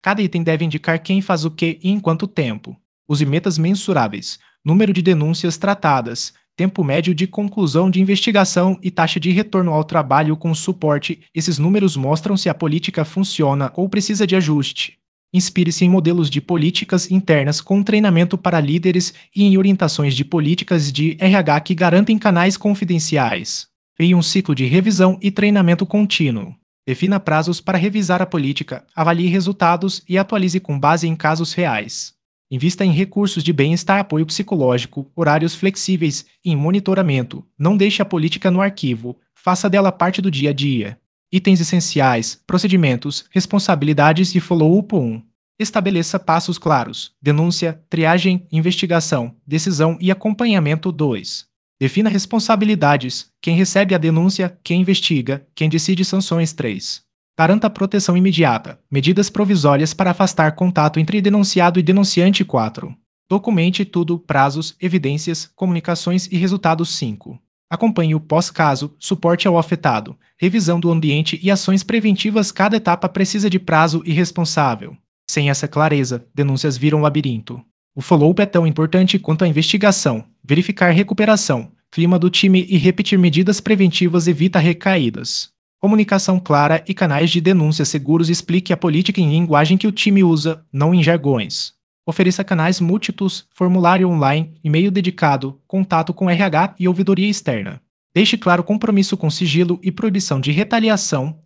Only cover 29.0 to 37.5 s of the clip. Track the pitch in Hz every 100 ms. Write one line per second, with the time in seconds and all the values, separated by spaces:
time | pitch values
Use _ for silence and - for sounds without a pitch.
29 | 160 170 175 190 180 196 170 170 190 -
30 | - 180 190 214 185 180 185 139 143 165
31 | 165 160 156 160 165 - 170 110 107 -
32 | - _ _ _ _ 131 156 180 190 156
33 | 190 202 202 - 156 147 143 175 - 196
34 | 196 151 160 - 196 180 127 123 117 -
35 | 135 - 156 151 165 - 190 196 - 185
36 | 156 - - _ 180 147 151 196 190 190
37 | 180 135 120 - -